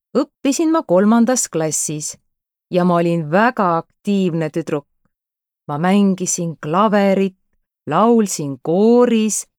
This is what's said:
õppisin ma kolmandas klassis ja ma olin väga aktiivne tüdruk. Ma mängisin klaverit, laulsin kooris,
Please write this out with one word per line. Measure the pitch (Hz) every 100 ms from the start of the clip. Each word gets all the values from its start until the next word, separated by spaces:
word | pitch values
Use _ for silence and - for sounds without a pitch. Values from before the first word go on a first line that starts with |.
| _ 220
õppisin | 285 _ 277 277 320
ma | 320
kolmandas | 320 175 208 233 233 254 -
klassis | 165 156 147 - 151 147 - _ _ _ _ _
ja | 175 180
ma | 170
olin | 170 170 151
väga | 175 233 247 185 165
aktiivne | - _ - 202 185 165 156
tüdruk. | 170 160 151 - _ _ _ _ _ _ _ -
Ma | 147
mängisin | 180 202 196 185 180 - 170 156
klaverit, | 151 170 214 208 196 190 190 - _ _ _ _ -
laulsin | 156 220 233 202 - 143 135
kooris, | - 175 220 240 247 226 214 - -